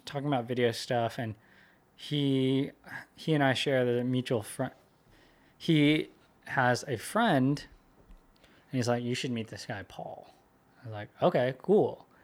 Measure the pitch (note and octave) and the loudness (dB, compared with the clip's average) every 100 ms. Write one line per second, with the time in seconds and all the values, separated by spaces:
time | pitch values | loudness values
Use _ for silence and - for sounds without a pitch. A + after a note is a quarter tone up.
0 | - C#3+ C#3+ C3+ A#2 B2 A#2+ A#2 - B2 | -10 -6 -2 -2 -2 2 2 0 -2 -2
1 | A2+ - A#2 G#2+ _ - - _ _ - | -2 -2 -8 -8 _ -20 -20 _ _ -18
2 | - D3 C#3+ C3+ C3 C3+ C#3 - - - | -6 -2 0 2 2 0 -2 -6 -16 -16
3 | - - - D#3 C#3 B2+ - C3 B2 A#2+ | -16 -10 0 2 4 2 2 2 2 2
4 | B2 B2+ A#2+ A#2+ G#2 - C3 - _ _ | 0 -2 0 -2 -2 -6 -8 -8 _ _
5 | _ _ _ _ _ _ - D#3+ D3 D3+ | _ _ _ _ _ _ 2 4 4 4
6 | - _ _ _ - - B2 A#2+ - B2 | -2 _ _ _ -6 2 2 2 -2 -6
7 | - G#3 A#3 D3+ B2+ D3 - - _ _ | -4 0 2 4 2 0 -6 -20 _ _
8 | - - _ _ _ _ _ C3 A2+ A#2+ | -20 -20 _ _ _ _ _ -2 0 0
9 | A#2+ B2 C#3 A#2 G#2+ G#2 - G#2 F#2+ - | -2 -4 -4 -6 -8 -10 -12 -12 -12 -14
10 | - - - _ _ _ _ _ A#2 G#2+ | -14 -14 -18 _ _ _ _ _ -14 -12
11 | G#2 - F3+ F3 B2+ C3 - G3+ C3 - | -14 0 2 4 0 -2 2 4 2 -2
12 | - _ | -16 _